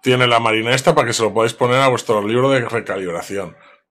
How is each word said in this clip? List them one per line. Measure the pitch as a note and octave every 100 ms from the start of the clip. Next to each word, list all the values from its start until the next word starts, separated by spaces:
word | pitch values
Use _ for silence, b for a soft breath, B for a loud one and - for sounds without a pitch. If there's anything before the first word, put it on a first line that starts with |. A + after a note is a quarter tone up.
Tiene | C3 B2+ B2
la | A#2+
marina | A#2 A2 A2+ C3
esta | F3
para | D3+ A#2
que |
se | A2+
lo | A2
podáis | G#2 A#2
poner | - B2 B2+
a | C3+
vuestro | A#2+ - G#2+ G2+
libro | A#2+ C3+
de | C3+ A#2
recalibración. | A2+ G2+ G2 F2+ E2+ - G2 F2+ - b b _